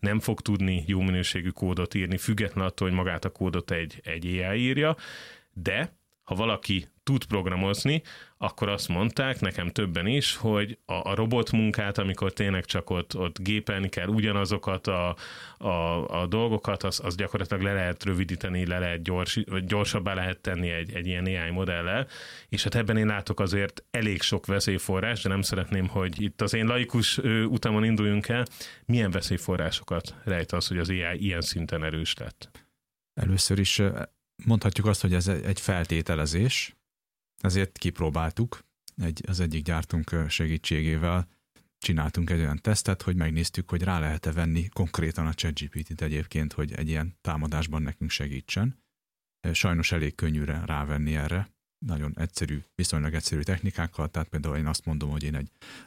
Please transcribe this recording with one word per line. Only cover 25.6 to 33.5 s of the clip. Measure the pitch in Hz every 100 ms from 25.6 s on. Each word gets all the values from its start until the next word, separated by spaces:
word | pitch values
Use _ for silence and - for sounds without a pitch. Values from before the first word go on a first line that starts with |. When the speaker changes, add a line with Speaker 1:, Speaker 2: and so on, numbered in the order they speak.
| 90 98 90
Speaker 1:
hogy | 101 92 87
itt | 104 -
az | 104
én | 113 113
laikus, | 123 120 120 107 -
ö, | 120 113
utamon | 110 120 117 107
induljunk | 110 107 104 104 101
el. | 120 117 - - -
Milyen | - 120 101
veszélyforrásokat | 87 - 92 - 90 82 - - 85 - -
rejt | - 90 80
az, | 87 -
hogy | 90
az | 85
A |
I | 92 85 87
ilyen | 98 85
szinten | 80 85 80 78
erős | 78 78 -
lett? | - 57 - - - _ _ _ _ _ -
Speaker 2:
Először | 101 95 -